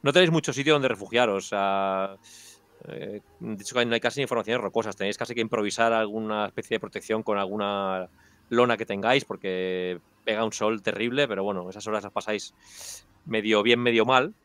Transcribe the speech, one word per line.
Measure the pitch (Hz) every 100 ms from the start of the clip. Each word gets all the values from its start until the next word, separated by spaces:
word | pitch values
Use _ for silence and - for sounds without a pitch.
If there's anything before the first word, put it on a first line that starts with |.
No | 135
tenéis | 175 175
mucho | 160 147
sitio | 131 139
donde | 151 131
refugiaros, | 113 101 117 120 98 -
o |
sea, | 104 98 98 98 95 98 98 - - - - _ _ -
eh, | - 98 104 _ _
de | 113 104
hecho, | 104 123
no | 120
hay | 117
casi | 120 139
ni | 131
formaciones | 120 107 123
rocosas. | 101 110 107 98
Tenéis | 98 104
casi | 120 120
que |
improvisar | 113 117 104 107 117
alguna | 113 110 107 110 107 104
especie | - -
de | 110
protección | 104 104 - 110
con | 110 101
alguna | 98 104 101 101 98 95 90 _ _ _ _
lona | 117 123 110
que | 113
tengáis, | 101 107 135
porque | - 98 95 92 92 92 92 87 _ _
pega | - 107
un | 113
sol | - 107 113
terrible, | 104 98 117 131 139
pero | 98
bueno, | 98 95 90
esas | 98 110
horas | 107
las | 98
pasáis | - 104 107 - _ - - - - _ _
medio | - 110 107 107
bien, | 107 120
medio | 120 117
mal. | 110 131 147 -